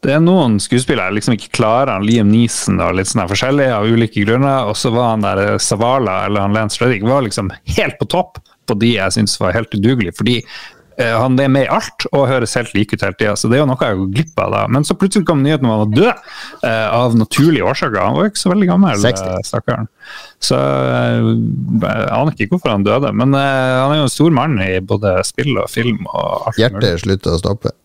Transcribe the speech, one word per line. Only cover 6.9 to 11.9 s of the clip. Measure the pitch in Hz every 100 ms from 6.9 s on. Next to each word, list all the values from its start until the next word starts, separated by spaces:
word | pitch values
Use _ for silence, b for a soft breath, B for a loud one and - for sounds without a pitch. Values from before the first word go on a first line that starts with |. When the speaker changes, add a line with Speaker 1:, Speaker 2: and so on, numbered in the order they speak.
| 110
Speaker 1:
var | 107 135
liksom | 117 - 95 - - -
helt | 165 -
på | -
topp | 175 175 - b b -
på | 107
de | 113 113
jeg | 95
synes | 113 104 -
var | 95
helt | 92 -
udugelige, | 104 107 131 87 -
fordi, | 110 120 B B B B B -
eh, | 120 113
han | 127 127
er | 139
med | 135
i | 131
alt | 190 -